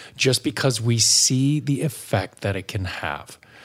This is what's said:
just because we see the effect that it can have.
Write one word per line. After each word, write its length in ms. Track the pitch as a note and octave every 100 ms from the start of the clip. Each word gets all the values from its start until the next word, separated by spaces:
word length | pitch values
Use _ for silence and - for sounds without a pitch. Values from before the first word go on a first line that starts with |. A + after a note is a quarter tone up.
| - -
just 280 | C3 B2
because 360 | D#3 - C#3 A2
we 200 | A#2 A#2
see 600 | - - - C3 C#3 D3+
the 220 | C3 C#3
effect 600 | D#3+ - - G2+ F#2+ -
that 140 | G2+ F#2+
it 120 | -
can 180 | - F2+
have. 520 | - E2 C#2+ - - - -